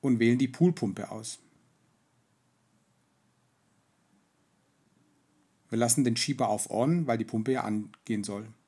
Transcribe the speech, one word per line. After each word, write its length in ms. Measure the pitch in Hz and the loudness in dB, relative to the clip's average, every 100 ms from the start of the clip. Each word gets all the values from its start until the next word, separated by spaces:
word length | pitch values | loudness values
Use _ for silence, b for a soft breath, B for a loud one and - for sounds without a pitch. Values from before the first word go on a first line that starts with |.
und 180 | 139 120 | 2 4
wählen 200 | 117 123 | 4 4
die 100 | 131 | 2
Poolpumpe 640 | 131 175 165 110 95 104 | 4 2 2 -4 -4 -8
aus. 260 | 110 110 - _ _ _ _ _ _ _ _ _ _ _ _ _ _ _ _ _ _ _ _ _ _ _ _ _ _ _ _ _ _ _ _ _ _ _ _ _ _ _ _ _ _ _ | -10 -12 -16 _ _ _ _ _ _ _ _ _ _ _ _ _ _ _ _ _ _ _ _ _ _ _ _ _ _ _ _ _ _ _ _ _ _ _ _ _ _ _ _ _ _ _
Wir 100 | 113 | 0
lassen 240 | 117 120 | 2 4
den 140 | 123 113 | 2 2
Schieber 320 | - 123 113 | -2 -2 0
auf 220 | 104 - | 0 -2
On, 360 | 98 127 175 147 | 0 2 2 0
weil 120 | 113 | -2
die 60 | |
Pumpe 280 | 113 113 110 | -2 -2 0
ja 100 | 131 | -2
angehen 600 | 107 107 104 - - 107 | -2 -4 -6 -14 -6 -6
soll. 240 | 101 101 113 113 | -4 -8 -12 -18